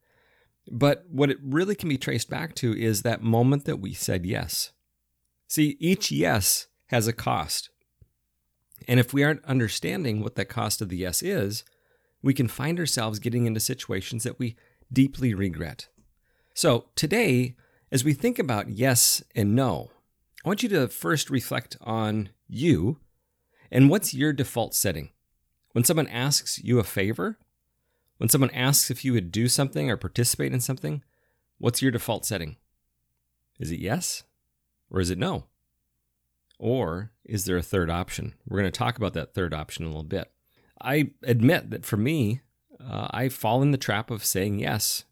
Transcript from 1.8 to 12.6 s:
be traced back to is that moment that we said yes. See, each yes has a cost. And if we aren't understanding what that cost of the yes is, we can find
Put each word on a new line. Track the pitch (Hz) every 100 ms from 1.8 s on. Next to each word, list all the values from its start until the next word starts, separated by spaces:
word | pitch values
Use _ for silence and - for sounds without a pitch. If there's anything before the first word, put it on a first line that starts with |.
| 175
be | 135
traced | - 127 -
back | 139 156 -
to | 120 107
is | 113 101
that | 120 113
moment | 113 113 127 143 -
that | -
we | 95
said | 92 - 95
yes. | 87 110 - - - _ _ _ _ _ _ _ -
See, | - 151 139
each | 165 185 -
yes | 139 170 120 92 - - _ _
has | 120 110
a |
cost. | 113 - 117 73 - - _ _ _ - _ _ _ _ _ _ - -
And | 123
if | 120
we | 139
aren't | 143 156 -
understanding | 131 110 - 165 196 143 107
what | 104 -
that | 98
cost | - 107 -
of | 101
the | 90
yes | 92 90
is, | 180 190 101 107 - _ _ _ _ _
we | 135 135
can | 123
find | -